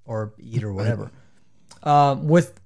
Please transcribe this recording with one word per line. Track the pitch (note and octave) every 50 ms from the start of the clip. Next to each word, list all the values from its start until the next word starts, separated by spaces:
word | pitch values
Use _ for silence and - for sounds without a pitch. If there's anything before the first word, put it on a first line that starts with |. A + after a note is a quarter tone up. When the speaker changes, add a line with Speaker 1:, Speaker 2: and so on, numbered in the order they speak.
| _
Speaker 1:
or | - A2+ A2 G#2+ G#2+ -
eat | - - A#2 A2+ A2+ G#2+
or |
Speaker 2:
Right. | G#2+ G2
Speaker 1:
whatever. | F#2+ G#2 A2+ A2+ G2+ G2+ - - - _ _ _ _ _ _ _ _ _ _ - _
Uh, | - D3+ D3 D3 C#3+ C#3 C#3 -
with, | D3+ D3+ D#3+ F3 D#3 - - - -